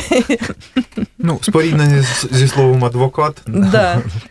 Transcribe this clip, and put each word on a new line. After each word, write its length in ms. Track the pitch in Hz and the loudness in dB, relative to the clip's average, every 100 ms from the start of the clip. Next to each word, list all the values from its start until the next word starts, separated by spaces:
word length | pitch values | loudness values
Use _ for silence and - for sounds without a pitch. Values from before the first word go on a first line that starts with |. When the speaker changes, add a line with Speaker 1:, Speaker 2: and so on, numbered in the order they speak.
| - 262 233 247 - - - - - - 214 _ | 0 -2 0 -4 -4 -12 -6 -6 -6 -8 -10 _
Speaker 1:
Ну, 220 | 170 156 | -4 -2
споріднення 600 | - 156 165 151 147 143 | -2 0 0 2 4 4
з-, 260 | 127 - 127 | 2 -2 -2
зі 160 | 127 135 | 0 2
словом 380 | 139 131 127 123 | 2 2 2 0
«адвокат». 560 | 123 135 143 151 147 - | 0 -2 0 -4 -4 -6
Speaker 2:
Да. 540 | 131 196 214 185 175 - 92 - | 0 2 2 2 0 -4 -10 -6